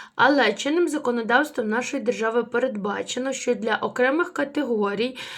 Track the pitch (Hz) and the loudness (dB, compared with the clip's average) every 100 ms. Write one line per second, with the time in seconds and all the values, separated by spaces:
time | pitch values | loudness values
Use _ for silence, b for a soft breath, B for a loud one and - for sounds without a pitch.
0 | B - 269 285 220 214 285 330 339 302 | B 2 4 6 4 2 0 2 2 0
1 | 247 240 220 240 302 - 220 220 240 285 | -2 -2 2 2 2 -2 -2 -2 -2 -4
2 | 214 202 220 233 226 233 254 208 202 196 | -2 0 0 0 0 0 0 0 -4 -4
3 | 196 247 262 262 - 214 226 - 214 - | -4 -4 -4 -2 -2 -2 0 -2 -2 0
4 | 254 294 349 - 285 294 254 220 202 202 | 2 2 0 -2 -4 -2 0 0 0 0
5 | 247 254 B | -4 -4 B